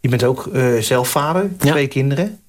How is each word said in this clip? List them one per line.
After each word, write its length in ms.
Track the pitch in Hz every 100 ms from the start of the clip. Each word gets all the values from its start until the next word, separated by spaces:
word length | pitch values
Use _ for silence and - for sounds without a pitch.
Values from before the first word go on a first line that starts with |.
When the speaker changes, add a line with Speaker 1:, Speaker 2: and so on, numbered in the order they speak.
Speaker 1:
Je 80 | 127
bent 140 | 123
ook, 240 | 123 127 -
eh, 100 | 127 127 117
zelf 280 | 110 127 123
vader, 400 | 151 147 175 196 185
Speaker 2:
Ja. 120 | 143
Speaker 1:
twee 160 | 156 139
kinderen. 520 | 139 135 139 202 214